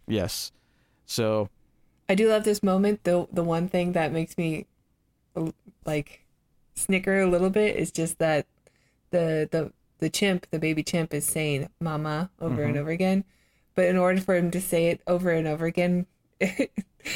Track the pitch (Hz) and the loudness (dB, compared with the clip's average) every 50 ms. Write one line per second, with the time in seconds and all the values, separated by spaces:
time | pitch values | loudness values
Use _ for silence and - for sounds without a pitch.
0 | _ - 113 101 87 85 - - - - - _ _ _ _ _ _ _ _ _ | _ -4 -2 -2 -2 -2 -6 -8 -10 -12 -14 _ _ _ _ _ _ _ _ _
1 | _ - - - 113 110 110 107 104 98 - _ _ _ _ _ _ _ _ _ | _ -8 -4 -2 0 0 0 0 -2 -4 -8 _ _ _ _ _ _ _ _ _
2 | _ - 196 196 220 220 214 214 208 220 208 - - 190 185 190 202 208 214 - | _ 0 2 4 4 4 4 4 2 2 0 0 2 2 2 4 2 2 0 0
3 | - 180 175 175 175 - - 180 170 170 165 170 175 185 - 180 175 180 175 175 | 0 2 2 2 0 -2 -2 -2 -2 0 0 -2 -2 -2 -2 -2 0 0 0 0
4 | 165 185 - 165 165 - - - 170 160 156 147 - - _ _ _ _ _ _ | 0 0 0 -2 -4 -4 -4 -4 -4 -2 -4 -4 -8 -12 _ _ _ _ _ _
5 | _ _ _ _ _ _ - - 160 160 - _ _ 196 - _ - 156 156 151 | _ _ _ _ _ _ -8 -6 -6 -6 -6 _ _ -20 -20 _ -8 -4 -4 -4
6 | 143 - - - _ _ _ _ _ _ _ _ _ _ - - - - 190 185 | -4 -6 -12 -20 _ _ _ _ _ _ _ _ _ _ -10 -6 -4 -2 -2 0
7 | 190 196 190 196 190 185 175 175 185 190 190 214 214 208 - - 165 - - - | 0 0 2 2 2 2 2 2 2 2 2 2 2 0 0 -2 -4 -4 -4 -4
8 | 165 165 - - 165 160 156 143 - _ _ _ _ _ _ _ _ _ _ _ | -4 -4 -2 -2 0 0 2 0 -2 _ _ _ _ _ _ _ _ _ _ _
9 | _ _ - 175 165 160 160 156 156 - - 160 147 - - _ _ _ _ - | _ _ -2 0 0 0 0 -2 -2 -2 -2 -2 -2 -4 -6 _ _ _ _ -4
10 | 160 165 - - 208 196 185 180 - - - 160 160 160 160 156 147 - - 170 | -4 -2 -2 0 0 0 0 0 -2 -4 -4 -2 0 0 0 0 -2 -2 -2 -2
11 | 160 - - 147 - - - 160 156 151 143 135 147 - - - 170 165 156 151 | -2 -2 -4 -4 -4 -2 -2 -2 -2 0 -2 -2 -4 -6 -8 -6 -6 -4 -4 -4
12 | 156 156 151 151 180 185 _ - 165 165 123 113 - 117 123 143 147 156 165 175 | -4 -4 -2 -4 -4 -6 _ -6 -4 -4 -2 0 0 0 0 -2 -2 -2 -2 0
13 | 185 185 190 196 - - _ _ _ _ _ _ _ _ _ - 185 180 185 185 | 0 2 2 0 0 -4 _ _ _ _ _ _ _ _ _ 2 2 4 4 4
14 | 180 180 185 185 185 - 185 175 175 170 175 180 185 - 180 165 165 170 170 - | 4 4 2 2 2 2 2 2 2 0 0 -2 -2 0 0 2 2 2 0 0
15 | _ - 180 175 185 180 165 165 160 156 151 160 165 170 170 180 175 180 180 180 | _ 0 0 0 2 2 2 2 0 0 -2 -2 -2 -2 0 0 2 2 2 0
16 | 180 - _ _ _ _ _ - 190 185 - - 269 - _ - - _ _ _ | -2 -4 _ _ _ _ _ -2 -2 -2 0 0 -4 -2 _ -8 -10 _ _ _
17 | - - - | -10 -10 -8